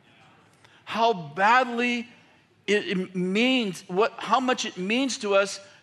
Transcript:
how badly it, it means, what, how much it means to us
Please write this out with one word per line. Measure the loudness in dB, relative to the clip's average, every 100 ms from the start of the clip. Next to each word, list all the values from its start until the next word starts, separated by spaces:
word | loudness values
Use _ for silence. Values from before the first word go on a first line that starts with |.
| _ _ -20 _ _ _ _ _ -10
how | 0 0
badly | 0 -6 0 4 4 2 0 -2 -2 -6 -16 _ _ _ _ 0
it, | 0 0
it | -4 -4 -4
means, | -2 2 2 2 -2 -6 -6
what, | 0 0 0
how | 0 0
much | 2 -2 -4
it | -6
means | -2 0 -2 -4
to | 0
us | 2 2 -4 -16 -20